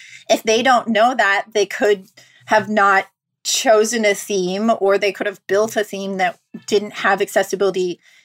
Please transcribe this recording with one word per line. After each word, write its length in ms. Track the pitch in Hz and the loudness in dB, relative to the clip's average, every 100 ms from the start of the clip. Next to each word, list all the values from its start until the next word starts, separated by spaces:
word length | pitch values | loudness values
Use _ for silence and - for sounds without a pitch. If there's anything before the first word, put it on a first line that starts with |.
| - - - | -20 -12 -2
If 140 | - | -2
they 200 | 220 220 | 2 0
don't 260 | 254 240 - | 2 2 2
know 260 | 208 233 | 2 2
that, 320 | 254 196 196 - | 2 0 0 -2
they 100 | 214 196 | -2 -2
could 420 | - 214 202 190 _ _ _ - | 0 0 0 -4 _ _ _ 0
have 220 | 220 202 | 0 0
not 400 | 208 196 196 - _ _ _ | 2 4 2 -2 _ _ _
chosen 640 | - - 262 214 220 226 | -6 -2 2 4 2 0
a 100 | 214 | 0
theme, 560 | 196 - 202 180 196 226 226 | 0 -4 -4 -4 -2 -2 0
or 180 | 196 196 | 2 2
they 140 | 202 | 0
could 140 | 190 208 | -4 -8
have 180 | 190 - | -8 -2
built 300 | 196 220 220 | -2 0 -4
a 80 | |
theme 340 | 208 196 196 190 | -6 -8 -8 -4
that 200 | 180 - _ - - | -4 -4 _ -18 -2
didn't 260 | 208 208 | -2 -2
have 300 | - 190 196 | -4 -2 0
accessibility 760 | 196 196 190 190 196 185 180 170 _ _ | 0 -2 -2 -2 -2 0 -4 -6 _ _